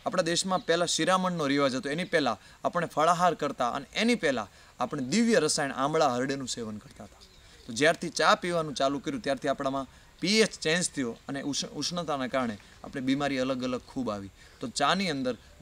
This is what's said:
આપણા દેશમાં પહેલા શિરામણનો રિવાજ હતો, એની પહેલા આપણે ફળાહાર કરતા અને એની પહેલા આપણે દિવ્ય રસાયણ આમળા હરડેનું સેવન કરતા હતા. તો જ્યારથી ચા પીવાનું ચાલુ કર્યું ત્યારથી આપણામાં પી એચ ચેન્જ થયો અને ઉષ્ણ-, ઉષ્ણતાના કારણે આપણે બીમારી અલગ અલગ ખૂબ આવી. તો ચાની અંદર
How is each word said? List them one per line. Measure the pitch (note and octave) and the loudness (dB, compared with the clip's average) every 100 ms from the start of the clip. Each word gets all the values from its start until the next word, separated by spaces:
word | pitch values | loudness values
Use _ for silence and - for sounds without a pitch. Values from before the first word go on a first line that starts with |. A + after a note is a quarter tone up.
| - | -2
આપણા | E3+ | 0
દેશમાં | E3 E3+ F#3+ F3+ C3+ | 0 0 0 -2 0
પહેલા | E3+ E3+ | 0 2
શિરામણનો | - D#3+ F#3 F#3 F3 C#3+ | 0 2 4 2 0 0
રિવાજ | C#3+ C#3 | 2 2
હતો, | B2+ C#3 | 0 -4
એની | D3+ | -4
પહેલા | F3+ E3 C3 A2 - - | 0 2 2 -2 -8 -6
આપણે | - F3 D#3+ | -4 -2 -2
ફળાહાર | - D#3+ F3 F3+ | 2 4 6 4
કરતા | D#3 D3 A#2 B2 | 2 -2 -2 -2
અને | C3+ C#3 | -2 -6
એની | - A3 | 0 2
પહેલા | A#3+ D#3 B2 G#2 - - - | 2 2 0 -4 -12 -20 -6
આપણે | B2+ D3+ | -4 -2
દિવ્ય | B2+ G3 A#3 G3+ | 0 2 4 4
રસાયણ | D3+ - C#3+ | 4 0 -2
આમળા | B2 C#3 D#3 D3+ | 0 0 2 2
હરડેનું | B2 C3 C#3 B2+ | 2 -2 -4 -6
સેવન | - A2 G#2+ | -8 -8 -10
કરતા | - - | -14 -20
હતા. | G#2 - - - - - - | -20 -20 -20 -20 -20 -20 -10
તો | |
જ્યારથી | A#2 D#3 E3+ F3 | 0 2 2 -2
ચા | - D#3+ | 2 4
પીવાનું | G#3 F3 E3+ D#3 | 4 2 -2 -2
ચાલુ | B2 C#3 C#3+ | -2 -2 -2
કર્યું | D#3 C#3 | -4 -4
ત્યારથી | C#3 C#3 D3 | -4 -2 -2
આપણામાં | C3 C#3 C3+ C3 - - - | -2 -2 -4 -6 -14 -20 -4
પી | F3 A3 | 2 4
એચ | G3+ | 4
ચેન્જ | - D#3 E3+ | 2 0 0
થયો | E3+ - A#2+ - - | 0 -2 -4 -6 -8
અને | C#3 | -6
ઉષ્ણ-, | D3 C3+ E3+ | -4 -4 -6
ઉષ્ણતાના | - C#3 F3 D#3+ C#3+ B2+ | -6 -6 -4 -4 -4 -2
કારણે | C3+ B2 G#2 - - | -2 -2 -4 -12 -20
આપણે | - C#3+ | -12 -4
બીમારી | C3 C#3 C#3+ C3+ | 0 2 2 0
અલગ | B2+ C3 | 0 -2
અલગ | B2+ B2 | -2 -4
ખૂબ | - C#3 A#2 | -6 -6 -4
આવી. | G#2 G2 - - - | -4 -8 -16 -20 -12
તો | B2+ | -10
ચાની | - C#3+ F3 G3 | 0 2 2 0
અંદર | C#3 B2+ A#2 - - | -2 -2 -4 -10 -10